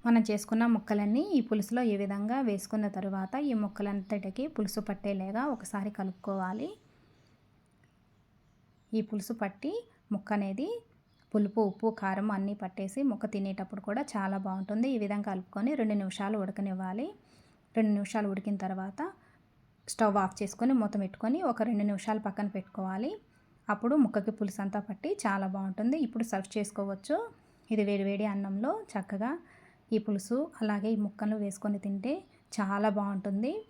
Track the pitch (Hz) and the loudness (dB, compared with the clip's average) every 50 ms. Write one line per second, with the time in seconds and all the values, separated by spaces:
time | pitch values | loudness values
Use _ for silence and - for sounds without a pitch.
0 | - 240 233 233 208 - 208 208 208 - 226 220 233 240 233 214 - - 214 208 | 6 6 6 6 6 4 2 0 0 0 2 4 6 6 4 4 4 2 2 2
1 | 208 208 214 254 339 415 381 269 220 - 220 214 196 - 233 247 254 226 208 196 | 4 4 2 2 2 4 2 2 4 4 0 0 0 0 0 2 2 2 2 2
2 | 202 190 196 202 202 214 240 269 269 233 202 190 - - - 214 208 202 202 226 | 0 -2 -2 -2 -2 0 0 2 2 2 0 0 -2 -2 -2 0 0 0 -2 -2
3 | 233 196 190 190 190 190 - 269 294 285 247 214 208 196 208 - 208 202 202 202 | -2 -2 -2 -2 -2 -2 -2 -2 0 2 2 2 0 -2 -2 -2 -2 -2 -2 -4
4 | 190 - 214 202 185 190 190 - 262 311 311 - 214 190 - 226 214 - 202 202 | -2 -2 -4 -4 -2 -4 -4 -4 -4 -4 -2 -2 -2 -2 -2 -4 -4 -4 -6 -4
5 | - 202 202 190 190 190 202 226 262 294 262 220 190 - - 202 196 208 208 - | -2 -2 -2 -2 -2 -2 -2 -2 0 0 -2 -4 -6 -6 -6 -4 -4 -4 -4 -4
6 | 196 190 180 - - 208 196 190 185 180 190 220 - 359 427 - _ - _ - | -4 -4 -4 -6 -6 -4 -2 -2 -2 -2 -2 -4 -4 -6 -8 -12 _ -20 _ -20
7 | - _ _ _ _ _ - _ _ _ _ _ _ _ _ _ _ _ _ _ | -20 _ _ _ _ _ -20 _ _ _ _ _ _ _ _ _ _ _ _ _
8 | _ _ _ _ _ _ _ _ _ _ _ _ _ _ _ _ _ _ - 220 | _ _ _ _ _ _ _ _ _ _ _ _ _ _ _ _ _ _ 0 0
9 | 214 214 220 208 190 - 233 226 214 190 190 - - 285 392 480 480 - - _ | 0 0 -4 -6 -4 -4 -4 -4 -4 -4 -4 -6 -6 -4 -4 -4 -6 -8 -20 _
10 | _ _ 214 196 202 - 214 208 202 196 196 208 277 381 466 466 - _ _ _ | _ _ -4 -4 -2 0 0 0 0 -2 -2 -2 -2 -4 -4 -6 -8 _ _ _
11 | _ _ _ _ _ _ - 214 208 196 208 240 214 196 190 - - 220 220 - | _ _ _ _ _ _ 2 2 2 4 4 2 2 2 0 0 0 -2 0 0
12 | 208 190 190 196 202 214 208 196 196 196 208 208 202 180 - - 196 190 - 269 | -2 -2 0 0 0 0 0 0 0 -2 -4 -4 -6 -8 -6 -6 -6 -4 -2 0
13 | 277 269 214 220 - 208 - 202 196 196 190 190 190 - - 202 - - 202 247 | 2 2 2 0 -2 -2 -2 -2 -2 -2 -2 -4 -6 -6 -8 -8 -4 -2 -2 -2
14 | 285 285 - 214 196 190 196 196 190 190 190 190 190 - 208 220 240 269 269 226 | -2 -2 -2 -2 0 0 -2 -2 -2 -2 -4 -4 -2 -2 0 0 2 2 2 0
15 | 208 196 202 208 202 214 190 185 180 - - 196 208 262 302 277 226 214 214 202 | 0 0 0 -2 -2 -2 -4 -4 -6 -6 -4 -2 0 0 2 2 2 2 2 2
16 | 196 185 185 - 202 196 220 214 190 190 196 - 202 196 190 185 190 185 185 214 | 0 -2 -4 -2 -2 0 0 0 -2 -2 -2 -4 -2 -2 -2 -4 -4 -4 -4 -4
17 | 269 370 415 - - _ - - - - - _ _ _ _ 226 220 214 208 202 | -4 -6 -8 -12 -20 _ -20 -20 -20 -20 -20 _ _ _ _ 4 4 6 4 4
18 | 202 - - 226 208 202 196 196 190 208 202 190 190 185 190 190 185 196 196 - | 2 0 0 0 0 0 0 -2 -2 -2 -2 -2 -2 -2 -2 -4 -4 -6 -4 -4
19 | 302 370 392 - - - - _ _ _ _ _ _ _ _ _ _ - - - | -6 -6 -6 -10 -20 -20 -20 _ _ _ _ _ _ _ _ _ _ -10 0 4
20 | 226 208 196 202 190 190 - - 208 190 - - 233 262 269 247 214 202 208 202 | 4 6 6 4 2 2 0 -4 -6 -6 -2 0 4 4 6 6 4 4 2 0
21 | 196 190 - - - 220 262 339 381 285 233 - 226 233 233 202 208 208 202 190 | -2 -2 -4 -4 0 0 0 2 2 0 2 2 2 2 2 2 2 2 0 0
22 | - - 214 220 214 202 190 - 208 202 - 196 185 - - - 190 185 190 190 | 0 0 -2 0 0 -2 -2 -2 -4 -2 -2 -4 -8 -6 -6 -4 -4 -2 -2 -2
23 | 233 302 415 415 - _ _ - _ _ - - _ - 208 208 - 240 277 311 | -2 -4 -4 -6 -12 _ _ -20 _ _ -20 -14 _ -4 -2 0 2 4 6 6
24 | 262 208 - 214 196 220 214 - 208 196 - - 196 196 196 208 202 - 196 - | 6 6 4 2 0 0 -2 -2 -2 -4 -2 -2 -4 -2 -2 -2 -4 -4 -8 -6
25 | - 302 403 403 - 220 196 196 196 190 185 196 190 190 185 - 214 240 269 330 | -2 -4 -4 0 0 0 2 2 0 -2 -2 -2 -2 -4 -2 0 2 2 2 2
26 | 285 226 - 220 226 226 - 190 190 - - 220 208 202 - - 196 196 196 190 | 0 0 0 -2 -2 0 -2 -4 -4 -2 -2 -2 -2 -2 -2 -4 -4 -4 -4 -8
27 | - - 294 381 466 453 - - - - - _ _ _ 226 208 208 196 202 196 | -2 0 0 0 0 -4 -10 -18 -20 -20 -20 _ _ _ 2 2 4 4 4 2
28 | 196 196 202 196 208 214 202 202 196 196 196 196 220 269 370 440 415 - - 208 | 2 2 2 2 0 0 0 -2 -2 -2 -2 0 0 0 0 -2 -4 -4 -4 -4
29 | 185 - 208 196 214 247 302 339 - - - - - - - _ _ _ 220 220 | -2 -2 -2 -2 0 -2 -2 -4 -6 -14 -20 -20 -20 -20 -20 _ _ _ 0 0
30 | 214 - 208 196 190 - 233 254 302 320 - - 220 214 208 202 190 214 226 214 | 2 2 0 0 0 0 0 0 0 -2 -4 -4 0 0 0 0 2 0 2 2
31 | 208 202 202 - 220 214 214 214 208 202 190 - - 208 208 202 - 202 196 196 | 0 -2 -2 -2 -2 -2 0 0 -2 -4 -4 -4 -2 -2 -2 -2 -2 -2 -4 -2
32 | 190 247 294 381 - - - _ _ _ - - 202 190 202 202 208 220 202 208 | 0 -2 -2 -2 -4 -12 -20 _ _ _ -4 -2 -2 0 0 2 2 2 2 2
33 | 202 196 202 190 196 202 196 202 220 269 359 440 427 | 0 0 -2 -2 -2 -2 0 0 0 0 -2 -4 -8